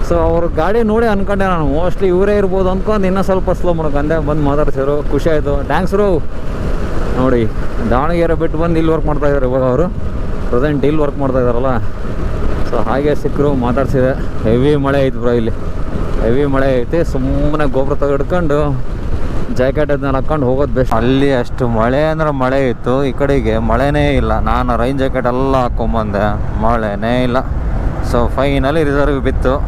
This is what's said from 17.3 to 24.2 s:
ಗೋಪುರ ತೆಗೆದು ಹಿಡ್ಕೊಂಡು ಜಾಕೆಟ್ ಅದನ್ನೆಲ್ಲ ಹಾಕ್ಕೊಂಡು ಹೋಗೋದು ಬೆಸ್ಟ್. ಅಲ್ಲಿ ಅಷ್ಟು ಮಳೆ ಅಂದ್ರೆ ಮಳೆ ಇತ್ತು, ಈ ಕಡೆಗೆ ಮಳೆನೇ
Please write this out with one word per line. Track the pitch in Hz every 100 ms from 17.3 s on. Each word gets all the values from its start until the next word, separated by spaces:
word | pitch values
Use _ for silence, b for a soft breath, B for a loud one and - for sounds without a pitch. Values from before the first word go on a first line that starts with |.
| 139 147 151 143 131
ಗೋಪುರ | 135 139
ತೆಗೆದು | 143 139
ಹಿಡ್ಕೊಂಡು | 135 180 160 147 147 131 - - - - - - - 120
ಜಾಕೆಟ್ | 127 143 147
ಅದನ್ನೆಲ್ಲ | 139 135 135
ಹಾಕ್ಕೊಂಡು | 127 156 127
ಹೋಗೋದು | 131 143 117
ಬೆಸ್ಟ್. | 123 113
ಅಲ್ಲಿ | 117 135 139 131
ಅಷ್ಟು | 120 - 123 113
ಮಳೆ | 117 135 156
ಅಂದ್ರೆ | 156 156 139
ಮಳೆ | 127 135 135
ಇತ್ತು, | 113 - 131 139
ಈ | 123
ಕಡೆಗೆ | 139 139 110 110 113
ಮಳೆನೇ | 117 143 147 143 131